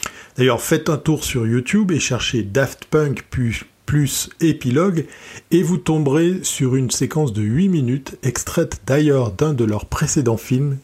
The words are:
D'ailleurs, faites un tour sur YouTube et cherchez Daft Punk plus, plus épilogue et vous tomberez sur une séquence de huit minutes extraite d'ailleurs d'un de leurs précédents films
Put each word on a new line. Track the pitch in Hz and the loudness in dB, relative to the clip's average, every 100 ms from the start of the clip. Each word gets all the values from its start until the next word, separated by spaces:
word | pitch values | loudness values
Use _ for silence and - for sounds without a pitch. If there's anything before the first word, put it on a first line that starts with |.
| - - - - | -14 -14 -10 0
D'ailleurs, | 127 117 | 2 2
faites | - 165 160 | 0 0 0
un | 147 | -2
tour | - 151 | 0 -2
sur | - 127 113 | -2 -2 0
YouTube | 123 127 208 196 | 0 2 2 2
et | 147 | 2
cherchez | - 120 - 123 | 0 -2 -2 -2
Daft | 101 120 135 - - | 0 0 -2 -4 -2
Punk | 156 147 131 - | 0 0 -2 -6
plus, | - 120 98 - _ - | -2 -2 -4 -10 _ -2
plus | 147 139 - - - | 0 2 -2 -8 0
épilogue | 170 156 127 131 190 165 - - - - - | 0 0 0 2 2 0 -4 -10 -20 -20 0
et | 170 | 2
vous | 170 180 | 2 0
tomberez | - 156 143 147 170 185 | 0 0 2 2 2 0
sur | 151 - 131 | -4 -2 0
une | 131 123 | 2 0
séquence | - - 156 147 | -2 -2 0 -2
de | 104 | 0
huit | 104 127 196 | 0 2 2
minutes | 170 123 135 - - | 2 0 -2 -6 -6
extraite | 131 - - - 165 - - | -4 -4 -4 -2 -2 -4 -2
d'ailleurs | 139 151 139 117 | 2 4 2 0
d'un | 92 151 | 0 0
de | 139 | 0
leurs | 110 104 - | 0 -2 -4
précédents | - 151 - 117 110 | -4 -2 0 0 0
films | - 127 143 135 | 0 -2 0 -4